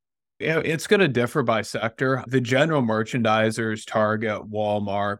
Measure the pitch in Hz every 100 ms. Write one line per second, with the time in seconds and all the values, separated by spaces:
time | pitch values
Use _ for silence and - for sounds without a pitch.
0 | _ _ _ - 135 160 - 160 - 202
1 | 175 120 120 156 117 110 104 113 113 -
2 | 131 131 - 131 117 131 160 151 117 110
3 | 110 127 113 110 110 110 110 107 - -
4 | 127 107 110 104 107 104 107 104 101 101
5 | 101